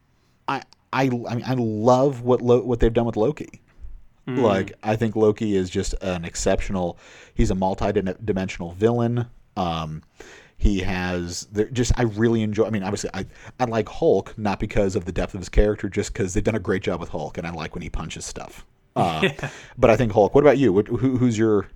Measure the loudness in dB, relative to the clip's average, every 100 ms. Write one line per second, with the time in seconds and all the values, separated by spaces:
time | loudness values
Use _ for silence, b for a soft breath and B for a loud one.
0 | _ _ _ _ -8 -8 -8 _ _ 0
1 | 0 0 -4 -4 -2 -2 -2 2 4 6
2 | 4 2 2 2 4 4 2 2 2 4
3 | 0 0 0 -2 -10 -18 _ -20 -16 -16
4 | -20 _ -6 2 4 4 0 -6 -4 0
5 | 0 2 2 2 0 0 0 -4 -4 -4
6 | -4 -6 -6 -4 0 0 0 -4 -4 -6
7 | B B B 0 0 0 -2 0 0 0
8 | -2 -4 -4 -4 -4 -6 -12 0 2 2
9 | 0 -2 -6 -12 _ -6 -4 -4 -6 -10
10 | -14 B B B B -2 0 2 0 -2
11 | -2 -4 -6 -8 -6 -4 -2 -2 0 0
12 | -2 0 0 2 0 0 0 -2 -4 -4
13 | -6 -8 -10 B B -6 -2 -2 -4 -2
14 | 2 2 0 -4 -4 -2 -2 0 0 -2
15 | -4 -4 -6 -8 0 4 4 2 -4 -4
16 | -4 -4 -2 0 0 0 -2 -2 -2 -4
17 | -6 -8 -8 -8 -8 -8 -8 -10 -8 -6
18 | -6 -10 -12 -12 -14 -16 -20 _ _ -2
19 | -2 0 -2 -4 -10 B B 2 4 4
20 | 4 4 4 6 6 6 4 4 2 0
21 | 0 2 2 2 2 2 0